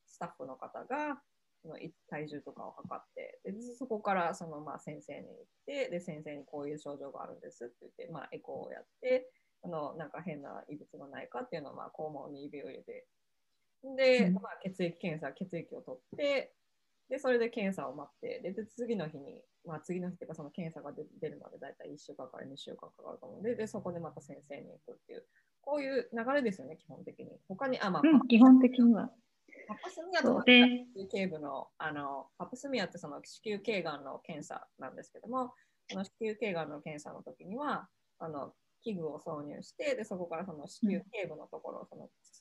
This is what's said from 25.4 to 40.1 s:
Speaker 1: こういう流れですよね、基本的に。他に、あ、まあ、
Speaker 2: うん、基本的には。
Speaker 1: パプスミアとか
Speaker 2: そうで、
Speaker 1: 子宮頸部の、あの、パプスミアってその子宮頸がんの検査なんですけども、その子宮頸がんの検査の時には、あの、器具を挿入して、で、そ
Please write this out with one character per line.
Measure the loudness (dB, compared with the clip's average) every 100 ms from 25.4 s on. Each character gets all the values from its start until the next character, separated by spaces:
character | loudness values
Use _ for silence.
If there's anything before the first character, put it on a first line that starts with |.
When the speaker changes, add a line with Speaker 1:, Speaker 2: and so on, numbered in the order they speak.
| _ _
Speaker 1:
こ | -2 -2
う |
い | 0 0
う | 0
流 | -2 2
れ | 2
で | 2
す | 0
よ | -8
ね、 | -14
基 | -16
本 | -16
的 | -14 -14
に。 | -16 -14 -10
他 | -4 0
に、 | 2
あ、 | 2
ま | 2
あ、 |
Speaker 2:
う | 10
ん、 | 8 12
基 | 12
本 | 12 12
的 | 12 8
に | 8
は。 | 8 4 -8 _ _ _ -18 -14
Speaker 1:
パ |
プ | -10 -10
ス | -10
ミ | -2 2
ア |
と | 4
か | 4
Speaker 2:
そ |
う | 10
で、 | 12
Speaker 1:
子 | 12 8 -4
宮 | -10 -6
頸 | -2 -2
部 | -2
の、 | -6 -6 -8 -6
あ | -4
の、 | -4 -4 -6 -10 -10
パ | -10
プ | -8
ス | -2
ミ | 0
ア | 0
っ |
て | -4
そ | -10
の | -12
子 | -14 -10
宮 | -4 -4
頸 | 0 0
が | 0 -4
ん |
の | -8 -12
検 | -10 -10
査 | -8 -10 -12 -12
な | -12
ん | -10
で |
す | -14
け | -14
ど | -6
も、 | -4 -4 -8 _ _ -10
そ | -8
の |
子 | -6 -4
宮 | -4 -2
頸 | -2
が | -2
ん | -2
の | -6
検 | -8 -10
査 | -10
の | -14
時 | -14 -14
に | -10 -6
は、 | -2 -2 -4 _ _ -12
あ | -8
の、 | -6 -8 -12 _ _
器 | -6
具 | -4 -4
を | -6
挿 | -6 -6
入 | -8 -10
し | -12 -4
て、 | -2
で、 | -2
そ | -2